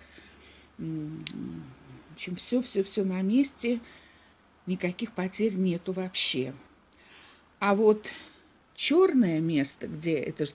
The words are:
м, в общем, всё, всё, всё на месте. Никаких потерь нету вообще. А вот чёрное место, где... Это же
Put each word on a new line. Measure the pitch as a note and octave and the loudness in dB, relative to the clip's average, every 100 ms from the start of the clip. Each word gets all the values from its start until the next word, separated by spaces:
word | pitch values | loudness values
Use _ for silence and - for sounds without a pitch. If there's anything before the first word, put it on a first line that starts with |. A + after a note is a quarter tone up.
| - - - - - - - - | -20 -20 -20 -20 -20 -20 -20 -10
м, | D#3+ D#3+ D3+ D#3 D#3 - - E3 C#3 C3 C3+ B2+ - | -8 -6 -8 -10 -12 -12 -10 -12 -16 -20 -20 -20 -20
в | |
общем, | - - F3+ | -14 -10 -10
всё, | - B3 | -2 -2
всё, | B3 G3+ | -2 -4
всё | G3 - | -2 -2
на | F#3+ F#3 | -2 0
месте. | F#3+ A#3+ C#4 - A#3 A#3+ - - - - _ _ _ _ - | 2 2 2 -2 -2 -2 -6 -20 -20 -20 _ _ _ _ -6
Никаких | F#3 F3+ F3+ A3+ | -4 -4 -4 -8
потерь | - F#3 - A3 | -6 -6 0 0
нету | F#3 F#3+ E3+ F#3+ | 0 0 0 -4
вообще. | F#3 F#3 - - C3+ C3+ C3+ - _ _ _ - - - - _ - | -6 -6 -2 0 0 -4 -8 -18 _ _ _ -20 -20 -20 -20 _ -2
А | G3 | 2
вот | G3+ G#3+ G#3+ - - - - _ _ _ | 6 6 4 0 -12 -16 -20 _ _ _
чёрное | - - D#4 F#4+ C#4 F#3+ D#3 | -2 4 6 6 6 4 4
место, | E3 D#3 C#3 - - | 2 2 0 -4 -10
где... | D3+ E3 D#3+ | -6 -2 0
Это | - D#3+ | -2 -4
же | D3 | -6